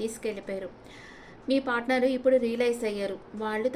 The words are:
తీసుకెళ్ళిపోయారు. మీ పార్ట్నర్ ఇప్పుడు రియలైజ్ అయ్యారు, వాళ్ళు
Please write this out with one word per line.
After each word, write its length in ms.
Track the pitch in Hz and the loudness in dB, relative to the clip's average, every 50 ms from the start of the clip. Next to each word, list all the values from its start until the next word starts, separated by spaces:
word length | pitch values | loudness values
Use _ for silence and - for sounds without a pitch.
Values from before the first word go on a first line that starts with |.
| 214 | -6
తీసుకెళ్ళిపోయారు. 680 | 226 233 - - 220 202 196 - - 196 190 190 175 - - - - - - - - - - - - - - - - | -6 -6 -6 -6 -6 -6 -6 -6 -8 -8 -6 -8 -10 -12 -16 -20 -20 -20 -20 -20 -20 -20 -20 -20 -20 -20 -10 -2 2
మీ 100 | 262 269 262 254 | 2 2 2 2
పార్ట్నర్ 360 | 240 233 233 254 262 254 247 269 262 254 | 0 0 0 2 2 4 4 2 2 2
ఇప్పుడు 180 | 254 262 262 | 4 6 6
రియలైజ్ 480 | 254 240 233 226 233 247 240 233 240 240 | 6 6 2 0 2 2 0 0 0 -2
అయ్యారు, 340 | 214 208 202 196 190 190 180 - - - | -2 -2 -2 -2 -4 -4 -8 -10 -14 -10
వాళ్ళు 360 | 208 220 214 214 214 220 254 254 | -6 -6 -4 -2 0 0 0 0